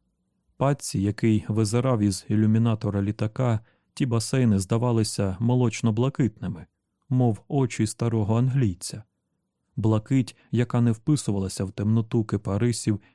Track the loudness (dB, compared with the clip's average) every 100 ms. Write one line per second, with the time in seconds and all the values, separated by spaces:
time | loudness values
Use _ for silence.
0 | _ _ _ _ _ -2 0 0 -4 -2
1 | -2 0 2 2 0 0 0 0 0 2
2 | 2 0 -2 2 4 4 2 0 -2 -2
3 | -2 -2 -4 -2 -2 -2 -4 _ _ -6
4 | -2 0 0 0 2 2 0 0 2 0
5 | 0 -2 -4 -2 0 2 0 0 0 0
6 | 0 0 -2 -2 -8 -10 -14 _ _ _
7 | _ 2 2 0 -2 0 0 0 -4 -2
8 | -2 0 0 2 0 0 0 -2 -8 -14
9 | -16 _ _ _ _ _ _ -4 0 0
10 | 2 0 -2 -6 _ -2 0 2 2 0
11 | 0 0 0 -4 -4 -4 -6 -4 0 0
12 | 0 -2 0 -2 -2 0 0 0 -2 -2
13 | -4